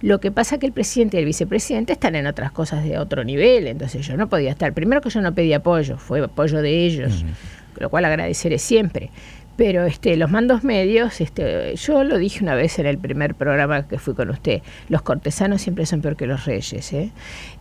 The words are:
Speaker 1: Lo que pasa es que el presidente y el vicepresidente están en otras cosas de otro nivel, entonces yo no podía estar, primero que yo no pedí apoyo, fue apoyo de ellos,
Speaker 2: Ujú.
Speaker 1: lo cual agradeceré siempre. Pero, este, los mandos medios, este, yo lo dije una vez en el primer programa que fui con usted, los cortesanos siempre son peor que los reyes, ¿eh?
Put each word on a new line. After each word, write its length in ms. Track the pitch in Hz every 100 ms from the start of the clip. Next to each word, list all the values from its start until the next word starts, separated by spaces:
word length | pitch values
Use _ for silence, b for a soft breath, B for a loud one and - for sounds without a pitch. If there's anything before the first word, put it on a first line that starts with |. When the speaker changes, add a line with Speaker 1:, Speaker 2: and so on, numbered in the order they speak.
Speaker 1:
Lo 180 | 202 196
que 120 | 196
pasa 240 | 202 233 294
es 60 |
que 40 | 269
el 80 |
presidente 440 | 240 208 240 226 190
y 20 |
el 60 | 151
vicepresidente 680 | 151 185 226 - 233 226
están 220 | 311 214 160
en 100 | 143
otras 260 | 147 135
cosas 320 | - 160 151
de 140 | 156 147
otro 260 | 147 139
nivel, 440 | 117 139 220 247 143
entonces 400 | 127 127 127 143
yo 100 | 135
no 120 | 214
podía 200 | 170 131
estar, 240 | 143 156
primero 280 | 165 185 277
que 100 | 254
yo 100 | 220
no 140 | 185 175
pedí 180 | 165
apoyo, 440 | 147 180 165 139 127
fue 240 | - 147
apoyo 400 | 139 - 147 151
de 220 | 147 165 175
ellos, 340 | 156 127 92
Speaker 2:
Ujú. 600 | 80 - - - - -
Speaker 1:
lo 100 | -
cual 140 | 160 170
agradeceré 520 | 156 170 156 170 147
siempre. 540 | - 226 190 - - B B B B -
Pero, 280 | 226 180 175
este, 320 | - 226 160
los 120 | 156
mandos 360 | 208 247 247 262
medios, 560 | 214 190 226 233 -
este, 560 | 160 - 139 85 62 -
yo 260 | - 294
lo 140 | 277 202
dije 260 | 196 -
una 120 | 185 131
vez 220 | 160 -
en 100 | 143
el 100 | 139
primer 380 | 135 135 147 147
programa 520 | 143 143 143 147 139
que 100 | 131
fui 160 | -
con 160 | 131 113
usted, 320 | 131 - 208 B B B
los 120 | 156
cortesanos 600 | - 127 147 - 196 196
siempre 240 | 196 180 160
son 160 | 160
peor 160 | 151 156
que 100 | 123
los 160 | 131
reyes, 480 | - 104 - 104 -
¿eh? 200 | 143 202 - B B B B